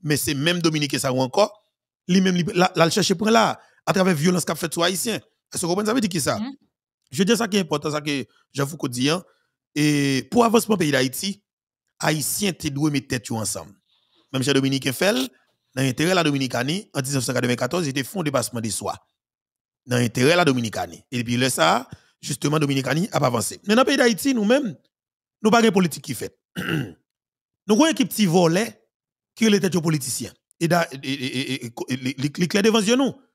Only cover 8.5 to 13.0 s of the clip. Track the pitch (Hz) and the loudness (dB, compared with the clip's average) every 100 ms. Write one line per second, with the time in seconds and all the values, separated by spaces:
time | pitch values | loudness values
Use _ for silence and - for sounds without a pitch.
8.5 | 131 143 160 143 123 131 175 - _ _ | -4 -4 -4 -6 0 0 0 -4 _ _
9.5 | _ _ 143 151 147 139 135 - 240 233 | _ _ 0 2 2 2 0 0 2 4
10.5 | 226 - 208 160 135 131 127 190 196 _ | 2 2 0 0 0 0 -2 -6 -8 _
11.5 | _ _ _ _ _ 156 156 135 - 202 | _ _ _ _ _ -2 0 -2 -2 -4
12.5 | 160 156 139 156 143 | -2 -6 -2 0 -2